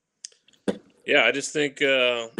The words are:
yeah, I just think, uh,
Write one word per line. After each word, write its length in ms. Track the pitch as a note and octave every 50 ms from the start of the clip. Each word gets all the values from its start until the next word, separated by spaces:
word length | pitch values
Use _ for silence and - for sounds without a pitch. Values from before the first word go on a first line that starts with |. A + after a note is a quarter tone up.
| _ _ _ _ - - _ _ _ _ _ _ - - - - - _ _ _ -
yeah, 200 | - C3 D3 B2
I 60 | A2+
just 200 | B2+ C#3 C3+ -
think, 300 | - D#3 D3 C#3+ C3 -
uh, 460 | D3 C#3 C3+ C3 B2 B2 B2 A#2+ A#2 A2+ A#2 -